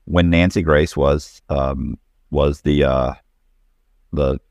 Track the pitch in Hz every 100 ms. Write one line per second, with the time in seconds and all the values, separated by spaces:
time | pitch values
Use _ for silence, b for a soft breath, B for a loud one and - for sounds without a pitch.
0 | - 85 87 85 90 107 78 76 76 -
1 | 69 76 - - - 71 67 67 67 64
2 | _ _ _ 71 71 73 76 73 69 65
3 | 65 - _ _ _ _ _ _ _ _
4 | _ 71 69 71 -